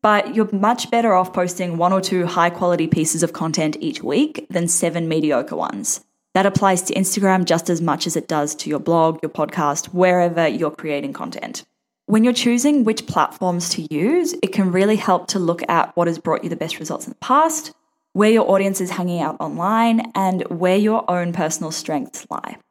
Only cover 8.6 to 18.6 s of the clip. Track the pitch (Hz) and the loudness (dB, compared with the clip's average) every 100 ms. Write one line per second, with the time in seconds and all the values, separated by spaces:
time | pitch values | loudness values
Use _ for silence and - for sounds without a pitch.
8.6 | - 151 - 165 160 160 156 - 151 - | -6 -4 0 2 2 0 -8 -4 -4 0
9.6 | 147 147 - 180 185 180 175 165 165 127 | -2 -2 -4 2 4 4 2 2 0 0
10.6 | 160 - 160 143 139 135 - - - - | -4 -4 -6 -6 -6 -8 -10 -10 -12 -14
11.6 | - _ _ _ - 220 233 240 240 240 | -16 _ _ _ 0 4 4 2 2 2
12.6 | 277 294 220 226 - - 151 - 185 175 | 4 4 2 0 -2 0 0 0 -2 -2
13.6 | 175 - 151 147 190 339 349 - 190 - | -4 -6 -4 -2 2 2 0 -2 -2 0
14.6 | 190 180 196 214 - 180 - 202 170 170 | 2 2 2 2 2 0 0 -2 0 -2
15.6 | - 170 - - 170 165 170 156 170 160 | 0 0 0 0 0 0 -2 -2 -4 -6
16.6 | 151 - 156 - - - - 269 320 320 | -6 -8 -8 -8 -10 -14 0 4 4 0
17.6 | - - _ _ _ 180 214 226 - 196 | -10 -20 _ _ _ 2 4 4 4 2